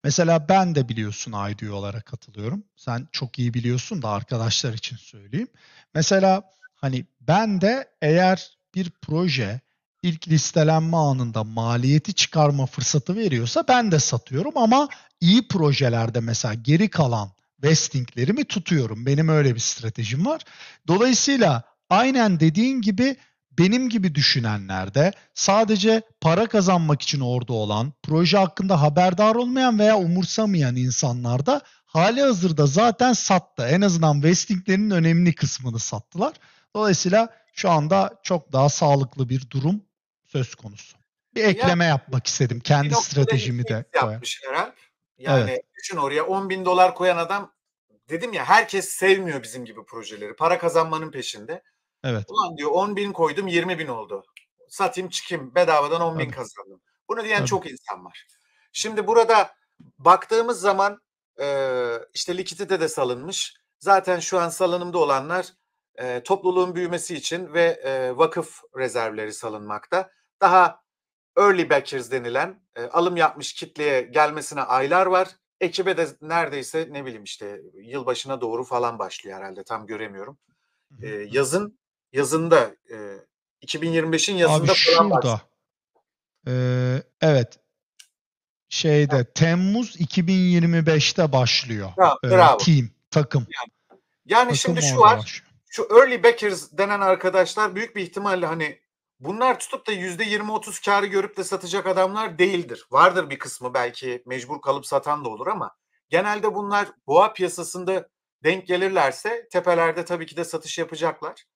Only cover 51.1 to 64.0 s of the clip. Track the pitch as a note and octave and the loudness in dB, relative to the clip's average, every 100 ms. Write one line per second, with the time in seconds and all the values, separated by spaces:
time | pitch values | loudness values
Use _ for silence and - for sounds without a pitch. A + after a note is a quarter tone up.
51.1 | C#3 A#2 G#2+ A2 E3 _ _ _ _ C3+ | -12 -12 -14 -14 -16 _ _ _ _ -6
52.1 | A2+ G#2 - F#3 D#3 D3 E3+ G#3 G3+ G3+ | -6 -4 -4 -4 -4 -2 0 -2 -4 -6
53.1 | E3+ D#3+ D3 F#3+ E3+ E3+ E3+ D3+ A2+ G2+ | -2 -2 -2 -2 -2 -2 -6 -8 -10 -10
54.1 | G2 _ - _ _ _ - F#3+ F#3 F#3 | -14 _ -20 _ _ _ -4 -4 -4 -8
55.1 | - - E3+ C3 D#3 E3+ D3+ D3 E3 E3+ | -10 -8 -10 -2 0 4 2 2 -2 -2
56.1 | D#3+ C3 B2 A2+ - G2 F#2+ _ _ - | -4 -8 -8 -14 -16 -20 -20 _ _ -8
57.1 | A#3 A3 G#3 B2+ F#3+ D#3+ B2+ - F#2+ F2+ | -6 -2 -2 0 -4 -6 -16 -14 -14 -14
58.1 | - _ _ _ _ _ - G#3+ G#3+ G3 | -20 _ _ _ _ _ -8 -6 -4 2
59.1 | A#3 A3+ A3 - _ _ _ - _ C#3+ | 4 6 4 2 _ _ _ -20 _ 6
60.1 | F#3 - A3+ A#3 A#3 G3 F#3+ G3+ G3+ _ | 6 4 -2 0 0 0 2 0 -2 _
61.1 | _ _ - C#3+ C#3 C3+ B2+ A#2+ A#2 - | _ _ -8 -4 -2 -2 -2 -4 -6 -10
62.1 | - - F3+ F#3 E3 F#3+ F#3 D#3+ - B2+ | -10 -6 -6 -8 -10 -4 -2 -2 -2 -4
63.1 | B2 D3+ G3 - _ _ _ - F#3+ | -4 -8 -10 -10 _ _ _ 2 2